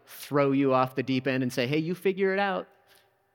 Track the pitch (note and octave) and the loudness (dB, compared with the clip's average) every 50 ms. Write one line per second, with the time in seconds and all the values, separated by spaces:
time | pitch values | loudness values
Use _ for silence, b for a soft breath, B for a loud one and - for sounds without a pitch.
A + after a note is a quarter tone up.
0 | _ - - - - - C#3 D3 C#3+ C#3 C#3 C3+ C#3 C3+ C3 C3 C3 B2+ - - | _ -20 -18 -18 -12 -2 2 2 2 4 4 2 2 4 4 4 2 2 0 -4
1 | B2+ C3 C3+ B2+ B2+ C#3+ C3 C3 C3 B2 - - B2 A#2+ D3 D#3 D#3+ E3 F3+ F3 | -2 0 -2 0 0 0 0 0 -2 -2 0 -2 -2 0 0 -2 -2 -2 -6 -2
2 | - G3+ F#3+ F#3+ G3 F#3+ F#3+ G3 G3+ G3 F#3 F#3 E3+ - _ _ _ b b b | -2 -2 0 0 0 0 0 0 -2 -2 -2 -4 -6 -10 _ _ _ b b b
3 | b b b _ _ _ _ | b b b _ _ _ _